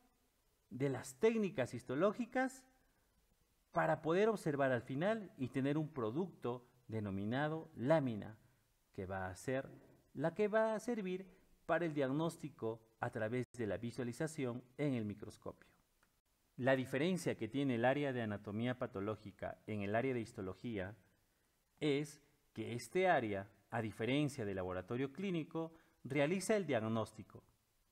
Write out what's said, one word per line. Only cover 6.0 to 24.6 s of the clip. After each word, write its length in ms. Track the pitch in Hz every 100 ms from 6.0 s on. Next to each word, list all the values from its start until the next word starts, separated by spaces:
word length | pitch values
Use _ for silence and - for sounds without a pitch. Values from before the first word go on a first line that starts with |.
| 107 127 185 - 123 123 - _ -
denominado 840 | 110 104 95 104 127 151 160 160 -
lámina, 600 | 120 160 131 110 98 110 - _ _ _ _
que 120 | -
va 240 | 92 95 92
a 80 | 95
ser 320 | - 131 - - - - _
la 200 | - -
que 140 | 170 208
va 260 | 214 220
a 60 | 214
servir 460 | - 226 185 185 190 - _ _ -
para 180 | 165
el 80 | 170
diagnóstico 880 | 147 131 143 165 160 156 - 117 113 - -
a 100 | 120
través 340 | - 107 123 120
de 140 | - 117
la 100 | 127
visualización 880 | 120 - 120 120 160 160 127 120 - -
en 160 | 143
el 100 | 127
microscopio. 640 | 107 98 - - 92 - - _ _ _ _ _ _ _ _ -
La 180 | 127
diferencia 600 | 131 127 131 165 180 160 107
que 120 | 110
tiene 260 | 135 139
el 100 | 120
área 300 | 120 139 143
de 80 | 123
anatomía 560 | 113 101 104 104 120 127
patológica 800 | 123 98 98 107 101 - 92 90 -
en 160 | 107
el 120 | 98
área 200 | 110 131
de 60 | 123
histología 760 | 110 - 95 92 123 107 92 110 _ _ _ _ _ _ _ -
es 420 | 151 139 151 - _ _ _
que 180 | - 107
este 360 | 120 - 185 185
área, 420 | 160 113 98 98 - -
a 140 | 117
diferencia 640 | 110 - 113 139 147 - 101
del 100 |
laboratorio 560 | 95